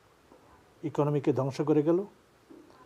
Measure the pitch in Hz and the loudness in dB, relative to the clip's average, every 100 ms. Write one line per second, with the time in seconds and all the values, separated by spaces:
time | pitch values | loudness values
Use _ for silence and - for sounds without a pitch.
0 | _ _ _ - - - _ _ 151 143 | _ _ _ -20 -20 -20 _ _ -8 -2
1 | 147 147 160 127 135 127 147 156 147 170 | 0 0 0 0 -2 -4 2 2 4 0
2 | 202 - _ _ _ - - - | -2 -12 _ _ _ -20 -20 -20